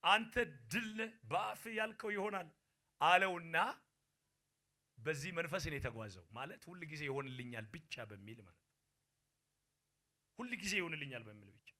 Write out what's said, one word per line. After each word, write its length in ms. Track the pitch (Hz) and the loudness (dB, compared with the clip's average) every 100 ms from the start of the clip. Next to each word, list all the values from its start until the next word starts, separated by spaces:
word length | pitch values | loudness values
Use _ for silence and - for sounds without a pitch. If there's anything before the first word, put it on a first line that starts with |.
አንተ 300 | 160 208 226 - 233 - - | 8 6 6 0 0 -2 -2
ድል 200 | 208 220 220 | -2 -2 -4
ነህ፣ 160 | 220 - | -6 -6
በአፍ 400 | 113 170 208 - 226 | -2 0 0 -4 -6
ያልከው 420 | 220 220 220 220 | -2 -2 -2 -4
ይሆናል» 380 | 208 202 196 165 - _ _ _ _ | 0 0 -2 -6 -14 _ _ _ _
አለውና 560 | 151 180 190 175 165 165 214 294 _ _ _ _ _ _ _ _ _ _ _ - | 8 10 8 2 0 2 2 0 _ _ _ _ _ _ _ _ _ _ _ -10
በዚህ 340 | 113 151 156 | -4 -4 -4
መንፈስ 320 | 170 170 180 160 | -4 -2 -2 -2
ነው 120 | 147 | -4
የተጓዘው። 480 | 127 113 110 92 - | -4 -6 -10 -12 -16
ማለት 320 | 113 135 - | -10 -10 -10
ሁል 180 | - 180 | -16 -14
ጊዜ 180 | 165 151 | -12 -8
ይሆንልኛል 640 | 147 135 135 127 123 120 110 | -4 -4 -4 -8 -8 -8 -8
ብቻ 360 | - - - 113 | -12 -12 -12 -10
በሚል 340 | 104 101 117 | -12 -14 -16
ማለት 180 | 95 - _ _ _ _ _ _ _ _ _ _ _ _ _ _ _ _ _ - | -18 -20 _ _ _ _ _ _ _ _ _ _ _ _ _ _ _ _ _ -10
ሁል 120 | 247 233 | -6 -4
ጊዜ 180 | 196 202 | 0 0
ይሆንልኛል 480 | 170 156 139 127 | 0 -2 -6 -8
በሚል 260 | 110 107 101 | -10 -16 -20
ብቻ። 180 | - - _ | -20 -20 _